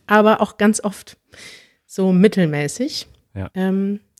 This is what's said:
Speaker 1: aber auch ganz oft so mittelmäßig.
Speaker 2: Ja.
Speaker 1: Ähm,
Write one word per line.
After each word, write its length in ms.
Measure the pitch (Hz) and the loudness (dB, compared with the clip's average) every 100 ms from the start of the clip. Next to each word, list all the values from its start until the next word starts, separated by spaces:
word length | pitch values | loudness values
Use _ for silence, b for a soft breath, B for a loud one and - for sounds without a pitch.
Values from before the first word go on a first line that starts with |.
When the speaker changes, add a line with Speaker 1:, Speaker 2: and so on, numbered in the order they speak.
| - | 0
Speaker 1:
aber 360 | 208 214 220 | 2 4 2
auch 160 | 214 - | 0 0
ganz 260 | 208 214 | 0 0
oft 340 | 208 190 - - _ B B B B B _ | -4 -10 -18 -20 _ B B B B B _
so 240 | - 190 | -2 2
mittelmäßig. 960 | 180 214 - 165 147 147 - 277 - - _ _ 95 | 4 4 4 -2 0 -4 -4 -8 -8 -16 _ _ -12
Speaker 2:
Ja. 140 | 95 | -10
Speaker 1:
Ähm, 460 | 185 190 196 196 202 _ _ | -6 -4 -2 -4 -6 _ _